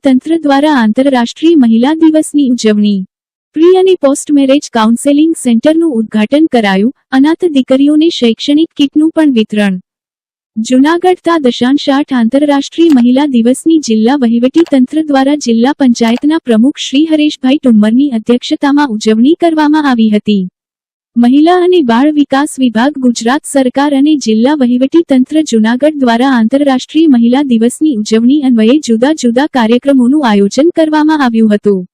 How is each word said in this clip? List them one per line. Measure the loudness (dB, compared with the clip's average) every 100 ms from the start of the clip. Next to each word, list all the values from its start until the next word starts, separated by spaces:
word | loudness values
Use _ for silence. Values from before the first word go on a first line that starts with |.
તંત્ર | 2 0 0 -4
દ્વારા | 0 0 0
આંતરરાષ્ટ્રીય | 0 0 0 0 0 -4 -2 0
મહિલા | 2 2 2 0
દિવસની | 2 2 2 -2 -2 -2
ઉજવણી. | 0 0 0 0 -2 -6 _ _ _ _
પ્રી | 0 2 4
અને | 2
પોસ્ટ | 2 0 -2 -2
મેરેજ | 0 2 0 -2
કાઉન્સેલિંગ | -2 0 0 0 0 0 -2
સેન્ટરનું | -2 0 2 0 0
ઉદ્ઘાટન | -2 -4 -4 0 0 0
કરાયું, | 0 0 0 -2 -4 _
અનાથ | 0 0 0
દીકરીઓને | -4 -6 -2 0 2 2 0
શૈક્ષણિક | 0 -2 -2 -2 -2 -2 -2
કિટનું | -2 0 0
પણ | 0 0
વિતરણ. | 0 -2 -2 -2 -4 -10 _ _ _ _ _ _ -10
જૂનાગઢ | -2 0 2 0 0 -2
તા | -2 0
દશાંશ | -2 -2 -2 0 0
આઠ | -2 -2
આંતરરાષ્ટ્રીય | -2 0 0 0 0 -4 -2 2
મહિલા | 2 2 0 0
દિવસની | 0 0 0 0 0
જિલ્લા | 0 0 0 0
વહીવટી | 0 0 0 0 0
તંત્ર | 0 0 -2
દ્વારા | -2 0 0
જિલ્લા | -2 -2 0 0
પંચાયતના | 0 0 0 -2 0 -2 -2
પ્રમુખ | -2 0 0 -2
શ્રી | -4 -2
હરેશભાઈ | 0 0 -2 -2 -2 0
ટુમ્મરની | 2 2 2 0 -2
અધ્યક્ષતામાં | -4 -2 -4 -2 -4 0 0 -2
ઉજવણી | -2 -2 2 2
કરવામાં | 2 0 0 0 0 0
આવી | 0 0
હતી. | 0 0 -2 -4 -12 _ _ _ _ _ 0
મહિલા | 2 2 2
અને | 2 2 0
બાળ | 2 0 0
વિકાસ | 0 -2 -2 -4 -2
વિભાગ | -2 0 -2 0
ગુજરાત | -2 -2 -2 -4
સરકાર | -2 -2 -2 -2 -2
અને | 0 0 0
જિલ્લા | 0 0 0
વહીવટી | 0 0 0 0 0 0
તંત્ર | -2 0 -2
જૂનાગઢ | -2 0 0 0 -2
દ્વારા | 0 -2 0 0
આંતરરાષ્ટ્રીય | 0 0 0 0 -2 -2 0 2
મહિલા | 2 2 0
દિવસની | 0 0 0 -2 -4 -2
ઉજવણી | -2 0 2 0
અન્વયે | 0 2 2 0
જુદા | 0 0 0
જુદા | 0 -2 -2 -2
કાર્યક્રમોનું | -2 0 0 2 0 2 0 0
આયોજન | 0 0 0 0
કરવામાં | 0 0 0 0 0
આવ્યું | 0 0 0
હતું | 0 0 -2 -6